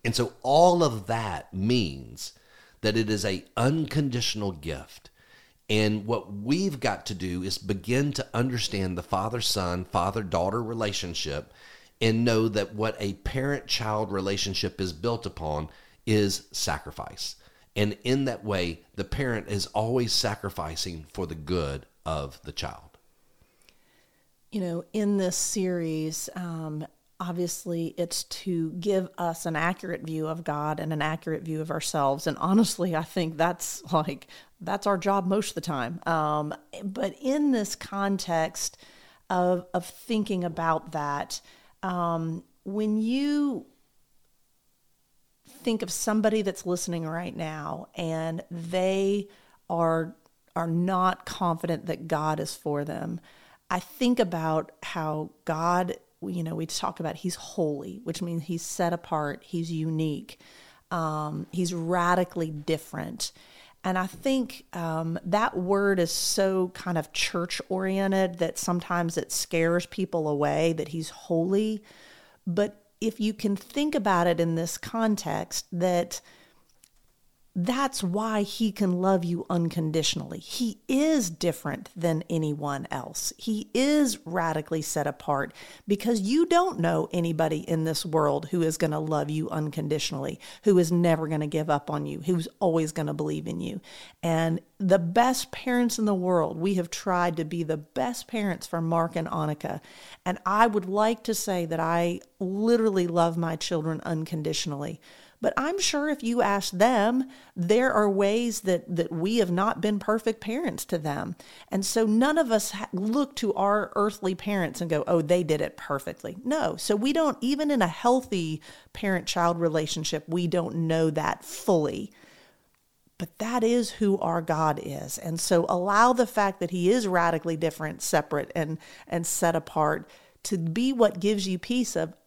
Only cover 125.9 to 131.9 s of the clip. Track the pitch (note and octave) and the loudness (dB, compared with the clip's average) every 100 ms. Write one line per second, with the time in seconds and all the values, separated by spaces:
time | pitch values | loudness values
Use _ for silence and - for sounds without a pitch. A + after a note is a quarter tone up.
125.9 | G3+ A#3+ B3 A#3 - G3+ G3 F3 F3+ F3 | 6 6 6 2 2 0 0 -4 2 4
126.9 | B3 G#3 F3+ E3+ E3 E3 D#3+ D#3+ - D#3 | 4 4 4 4 2 -2 0 -2 -2 -8
127.9 | - - D#3+ D3 D3 - F3 D#3 D#3 - | -6 2 2 2 -4 -2 -4 -4 -6 -10
128.9 | - - E3+ E3+ - E3+ E3 - D#3+ D3+ | -20 -4 -4 -2 0 2 2 -2 2 2
129.9 | - - - _ _ - F#3 E3 F3 B3+ | 2 -6 -20 _ _ -4 -2 0 0 0
130.9 | B3+ G#3+ F#3+ G3+ G#3 F#3+ F3+ - B3 A#3 | 4 4 4 0 0 0 -4 -2 0 0